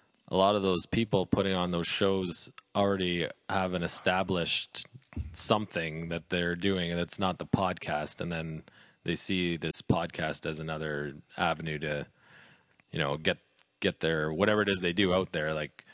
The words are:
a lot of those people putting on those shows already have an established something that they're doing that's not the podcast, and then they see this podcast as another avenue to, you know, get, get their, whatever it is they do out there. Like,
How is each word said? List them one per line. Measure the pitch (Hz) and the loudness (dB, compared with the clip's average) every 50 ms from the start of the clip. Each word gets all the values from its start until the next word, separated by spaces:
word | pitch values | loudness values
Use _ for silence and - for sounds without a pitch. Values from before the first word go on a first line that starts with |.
| _ _ _ _ _ | _ _ _ _ _
a | - - | -2 2
lot | 92 95 98 107 | 4 6 6 4
of | 104 | 4
those | 95 95 90 85 - | 4 2 2 2 0
people | - - 113 113 104 - 98 90 | 0 0 0 2 4 2 2 2
putting | - - - 95 98 95 | 2 2 2 2 2 2
on | 90 90 90 | 0 0 0
those | 87 85 82 | 0 0 0
shows | - - - 101 98 98 95 92 85 82 - - - - - - _ - | 0 2 2 2 2 2 2 0 -2 -2 -4 -4 -6 -10 -16 -12 _ 0
already | 101 101 101 98 95 92 90 87 85 80 - - _ _ - | 2 2 4 2 2 2 0 2 0 0 -2 -4 _ _ -2
have | 101 98 92 92 90 | 0 0 0 0 0
an | 87 | 0
established | 85 87 - - - 92 90 92 95 92 95 87 82 - - - - - - - - - - - _ - - - - - - | 0 0 0 0 2 2 2 2 2 0 0 0 0 0 0 -2 -2 -4 -8 -10 -10 -10 -14 -20 _ -10 -8 -8 -8 -6 -4
something | - - - 113 107 107 - - 87 82 80 78 80 82 85 | -2 0 2 2 2 0 -4 -4 -4 -4 -4 -6 -6 -6 -4
that | 85 82 - - | -6 -6 -4 -2
they're | 90 87 87 87 87 | 0 0 2 0 0
doing | 87 95 98 98 90 87 85 85 | 0 2 2 2 2 0 0 0
that's | 87 87 - - | -2 -2 -2 -2
not | - 98 92 87 - | 0 0 0 -2 -2
the | 82 | -4
podcast, | - - - 95 90 90 - - - 78 76 76 73 - - | 0 0 2 2 2 -2 -4 -4 -4 -4 -4 -4 -4 -6 -6
and | 85 87 | -6 -4
then | 85 80 82 80 78 80 - - - - - - _ _ - | -4 -4 -6 -6 -8 -10 -12 -16 -20 -20 -20 -20 _ _ -4
they | 85 85 | -4 -2
see | - - - 98 92 87 87 85 | -2 0 0 0 2 2 0 0
this | 78 78 80 - - | -2 -2 -4 -4 -2
podcast | - - - 85 85 85 - - 85 78 80 - - | 0 0 2 2 0 -2 -4 -4 -4 -2 -4 -4 -4
as | 80 80 76 | -6 -6 -6
another | 78 78 80 76 80 78 73 73 73 73 69 76 - _ - | -6 -6 -6 -4 -4 -4 -4 -4 -6 -6 -8 -12 -18 _ -4
avenue | - 92 85 80 76 80 80 78 73 | -2 0 0 0 -2 -4 -6 -6 -4
to, | 78 76 73 73 67 - _ _ _ - - - - - - _ _ _ _ _ _ _ | -4 -4 -4 -4 -6 -10 _ _ _ -20 -20 -20 -20 -20 -20 _ _ _ _ _ _ _
you | - 80 | -4 -2
know, | 76 71 71 | -2 -2 -2
get, | 78 78 92 87 - _ _ _ - - _ _ - | -2 0 -2 -2 -2 _ _ _ -20 -20 _ _ -2
get | - 92 82 - | -2 -2 0 0
their, | - 80 80 78 78 78 | 0 0 2 2 0 0
whatever | 78 80 101 107 107 104 | 2 2 4 4 4 4
it | 104 98 | 4 2
is | 98 92 | 2 0
they | 90 87 85 | 0 0 2
do | 95 101 92 90 | 4 4 4 4
out | 95 90 - | 2 2 0
there. | - 82 78 78 78 | -2 -2 -2 -2 -2
Like, | 78 76 71 _ - - - | -2 -4 -6 _ -16 -20 -12